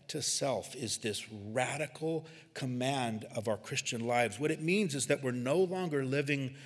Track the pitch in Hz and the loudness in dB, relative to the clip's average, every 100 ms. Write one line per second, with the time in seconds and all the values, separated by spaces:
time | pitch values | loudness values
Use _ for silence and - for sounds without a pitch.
0 | - 147 - - 139 104 - 160 110 - | -8 -4 0 0 2 0 -4 -6 -4 -2
1 | 110 101 110 107 104 123 123 139 147 - | -2 -4 -6 -10 -4 0 0 -2 -4 -4
2 | 160 160 - - - - 131 123 131 139 | -2 -2 -6 -18 -14 -6 -4 0 0 2
3 | 117 110 - 117 110 101 - 139 - 117 | 0 -2 -4 -4 -2 -2 -2 -4 -2 -2
4 | 117 120 117 104 151 151 160 202 185 135 | 2 4 4 2 0 0 2 4 4 0
5 | 131 143 131 123 127 170 180 185 180 143 | 2 2 2 0 2 4 4 2 0 0
6 | 131 139 143 143 131 - | 2 0 2 0 0 -6